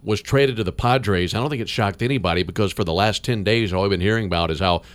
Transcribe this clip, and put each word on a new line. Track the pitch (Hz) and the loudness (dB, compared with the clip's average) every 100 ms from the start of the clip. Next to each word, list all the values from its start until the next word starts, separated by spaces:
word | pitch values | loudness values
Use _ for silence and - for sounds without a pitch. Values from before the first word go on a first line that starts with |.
was | 104 104 | -4 -4
traded | - 139 139 110 | 0 2 2 0
to | |
the | 92 | -4
Padres, | - 120 131 104 90 90 | 0 2 2 2 0 0
I | 110 | -2
don't | 147 | -2
think | 135 | -4
it | 104 | -4
shocked | - 101 92 | -2 -2 -2
anybody | 120 135 90 85 | -2 0 0 0
because | 87 87 98 | -2 -2 -2
for | - | 0
the | 90 | -2
last | 85 107 104 | 2 2 0
ten | - 113 | -4 -2
days, | 95 117 104 | 0 0 0
all | 92 | 0
we've | 101 | 0
been | 92 | 2
hearing | 98 113 101 | 0 0 0
about | 85 82 | -2 -2
is | 80 | 0
how | 92 85 - | 0 0 -4